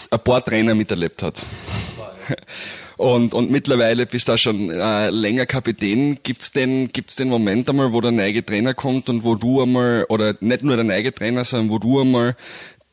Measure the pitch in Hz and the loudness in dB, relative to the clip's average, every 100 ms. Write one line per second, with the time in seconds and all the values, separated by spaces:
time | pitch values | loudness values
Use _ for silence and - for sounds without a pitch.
0 | - 117 - 123 - 110 110 110 107 92 | -4 -2 2 0 2 0 2 2 0 -2
1 | 82 - 82 - - - - - - - | -4 -4 -8 -6 -12 -14 -8 -8 -8 -12
2 | - - - - - - - - - - | -16 -14 -8 -8 -10 -14 -14 -14 -16 -2
3 | 131 120 117 - 120 131 - 123 113 120 | 2 4 2 2 2 0 2 2 4 4
4 | 123 123 - 117 120 104 98 85 107 104 | 2 0 0 2 2 0 -2 -2 0 0
5 | 107 107 104 123 123 135 120 107 104 110 | 0 0 0 0 0 -2 -2 -2 0 2
6 | 143 139 - 123 - 143 127 131 123 - | 2 0 -6 -4 -2 0 0 0 -2 -6
7 | - - 131 120 104 104 127 139 135 117 | -6 -4 0 2 2 0 0 2 2 2
8 | 120 117 98 110 - 104 123 127 135 131 | 2 2 0 -2 -2 -2 -2 -2 -2 -2
9 | 123 117 117 110 117 131 127 123 123 117 | -2 -2 0 0 2 2 4 2 2 2
10 | - 110 107 101 107 123 139 120 113 95 | 0 0 0 0 -2 0 0 0 2 0
11 | 123 - 110 123 120 123 110 107 110 139 | -2 -4 -4 -2 -2 -2 0 0 2 2
12 | 131 123 120 120 - - - - _ | 4 4 2 -2 -10 -18 -20 -20 _